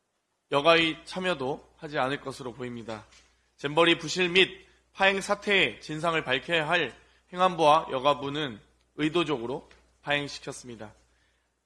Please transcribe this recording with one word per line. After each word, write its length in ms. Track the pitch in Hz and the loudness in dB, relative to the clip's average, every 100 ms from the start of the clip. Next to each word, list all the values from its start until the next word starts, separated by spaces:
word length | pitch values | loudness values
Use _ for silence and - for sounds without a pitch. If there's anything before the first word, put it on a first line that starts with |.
| _ _ _ _ - | _ _ _ _ -4
여가위 460 | 143 151 165 160 147 - | 2 4 6 4 -2 -10
참여도 600 | 185 185 160 131 151 - _ | -6 -4 -2 -4 -6 -10 _
하지 200 | 160 147 | -8 -4
않을 240 | 131 139 | -2 -4
것으로 320 | 139 123 127 | -8 -10 -12
보입니다. 520 | 113 123 120 110 107 104 - _ _ _ _ | -10 -12 -12 -12 -14 -14 -20 _ _ _ _
잼버리 400 | 147 151 170 165 | -2 4 4 4
부실 320 | 151 175 180 | -2 -2 2
및 360 | 185 180 - - _ _ | 4 2 0 -20 _ _
파행 280 | - 196 196 | 0 2 2
사태의 600 | 185 202 - 196 143 104 | -2 -2 2 2 2 -2
진상을 420 | - 156 170 160 | -10 -4 -2 -2
밝혀야 440 | 131 131 147 170 151 | 0 -2 0 -2 0
할 280 | 175 131 - _ _ _ | 0 -2 -6 _ _ _
행안부와 540 | 180 185 165 151 156 160 | 0 0 4 4 4 2
여가부는 680 | 135 139 131 139 143 147 107 _ _ _ - | 0 0 0 -2 -6 -6 -8 _ _ _ -4
의도적으로 720 | 151 165 156 135 117 147 - - _ _ | -2 0 0 -2 -4 -8 -12 -20 _ _
파행시켰습니다. 920 | - 143 143 - - 131 123 113 107 - _ _ _ _ _ _ | -4 -4 -4 -10 -14 -14 -14 -16 -18 -20 _ _ _ _ _ _